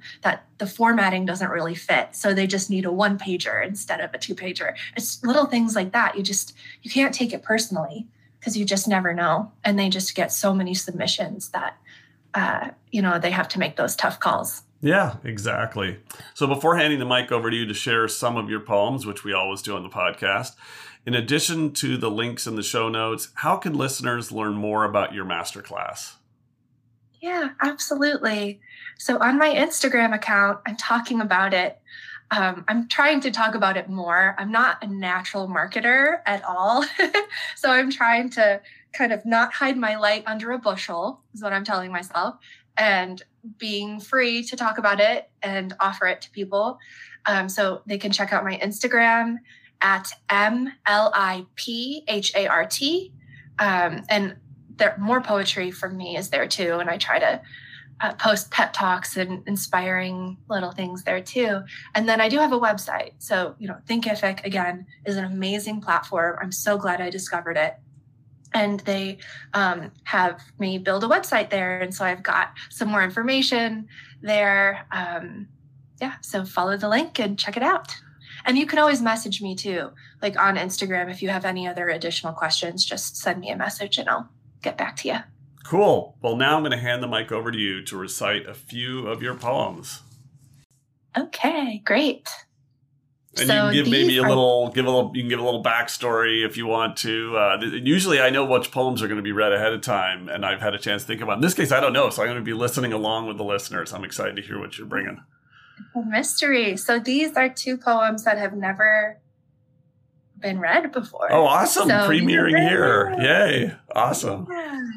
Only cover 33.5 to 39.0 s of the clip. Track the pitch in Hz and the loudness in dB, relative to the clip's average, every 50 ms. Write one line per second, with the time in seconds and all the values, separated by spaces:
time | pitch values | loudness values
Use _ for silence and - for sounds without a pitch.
33.5 | 214 226 202 190 190 190 175 185 190 190 175 170 170 180 190 190 196 196 196 208 | 2 2 2 2 2 0 -2 -4 -6 -4 -2 2 4 4 4 4 2 0 -2 0
34.5 | 220 226 247 294 - - - 202 196 196 190 180 180 185 - - - 202 190 185 | 2 4 4 4 2 0 -4 -8 -6 -4 -2 -2 -2 -4 -4 -4 -6 -6 -4 -4
35.5 | 185 160 160 190 - 226 220 240 247 269 277 294 330 339 - 208 202 196 - - | -2 -2 -2 -2 -2 0 2 4 4 4 4 4 2 0 -2 -2 -2 -2 -2 -4
36.5 | 180 180 185 208 233 262 285 285 - - 381 349 - 403 415 415 - - - - | -2 0 2 2 2 2 0 0 0 0 2 2 2 0 0 -2 -6 -10 -8 -10
37.5 | - - - 277 262 254 269 262 269 - 240 233 233 233 247 254 - - 220 208 | -6 0 2 4 4 4 4 2 0 2 4 4 4 4 2 0 2 4 4 4
38.5 | 202 202 - - - - _ _ - - | 4 2 -2 -12 -20 -20 _ _ -4 -2